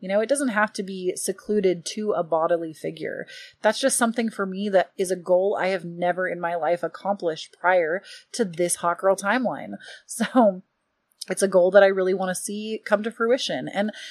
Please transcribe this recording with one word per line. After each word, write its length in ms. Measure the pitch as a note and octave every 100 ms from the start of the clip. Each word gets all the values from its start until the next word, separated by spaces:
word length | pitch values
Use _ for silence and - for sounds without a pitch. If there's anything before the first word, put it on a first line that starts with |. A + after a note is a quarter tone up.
You 100 | F#3
know, 100 | G3+
it 80 | A3
doesn't 200 | C#4 C4+
have 260 | G#3 G#3+
to 80 | -
be 340 | F#3+ F#3 F3+ -
secluded 720 | - F#3 - G#3 F#3+ E3+ -
to 160 | G#3+ G#3+
a 120 | F3
bodily 520 | E3 D#3+ E3+ E3+ E3
figure. 520 | D#3 D#3+ D#3+ D#3 - - - - _
That's 180 | G#3 A3
just 160 | C4+ -
something 320 | A#3 A3+ A3+
for 160 | -
me 240 | G3 F#3 G#3
that 240 | F#3+ - -
is 120 | F3+
a 60 | F3+
goal 400 | E3+ F3+ G3 -
I 100 | F#3
have 180 | F#3+ E3+
never 420 | E3+ F3 F3 F3+
in 100 | F3
my 180 | E3+ F3
life 260 | D3+ E3+
accomplished 760 | E3 - F#3+ G3+ E3+ D#3+ - -
prior 440 | F3 F#3 D#3 F#3 - - _
to 120 | -
this 320 | G3+ D#3+ F3 -
hot 220 | F3 E3+
girl 180 | F#3+ F#3
timeline. 600 | G3+ B3 G#3+ C3 G2 -
<laughs> 280 | - - -
So, 540 | - G#3+ B3+ G#3+ F#3 _ _ _ _ _ - -
it's 140 | F#3
a 60 | F#3+
goal 220 | F#3 F3+
that 100 | G3
I 60 | G3
really 260 | F#3+ F#3
wanna 200 | F#3+ F#3
see 460 | F3+ - G#3 G#3+ G#3+
come 200 | - G#3
to 60 | A3+
fruition. 580 | - A#3 B3+ - D3 -
And, 240 | F#3+ G#3+ - -